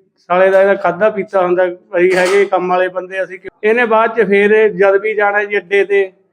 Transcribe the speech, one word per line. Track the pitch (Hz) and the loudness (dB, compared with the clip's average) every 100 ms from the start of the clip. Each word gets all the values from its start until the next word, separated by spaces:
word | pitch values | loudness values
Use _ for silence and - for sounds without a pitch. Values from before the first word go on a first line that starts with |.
| _ _ | _ _
ਸਾਲੇ | _ 180 190 | _ 0 2
ਦਾ | 190 | 4
ਇਹਦਾ | 196 | 2
ਖਾਧਾ | 196 175 170 214 | 0 -2 -2 -2
ਪੀਤਾ | 208 180 190 | -2 -4 -2
ਹੁੰਦਾ, | 180 180 180 | 0 0 -2
ਅਸੀਂ | 175 _ 170 180 | -4 _ -2 0
ਹੈਗੇ | 185 180 202 | 2 0 0
ਕੰਮ | 196 185 180 | 0 -2 -2
ਵਾਲੇ | 180 185 | -2 -2
ਬੰਦੇ, | 180 180 190 | -4 -10 -8
ਅਸੀਂ | 175 185 | -8 -10
ਕਿਉਂ। | 190 - | -18 -6
ਇਹਨੇ | 214 233 | -2 0
ਬਾਅਦ | 240 220 226 233 | 0 0 0 0
ਚ | 190 | 0
ਫਿਰ | 202 202 220 220 | 2 2 4 2
ਜਦ | 175 196 196 | 2 2 2
ਵੀ | 214 | -2
ਜਾਣਾ | 208 202 202 | -2 -2 -2
ਜੀ | 202 202 | -4 -6
ਅੱਡੇ | 175 202 | -2 -2
ਤੇ, | 190 196 190 - _ | 0 0 -2 -8 _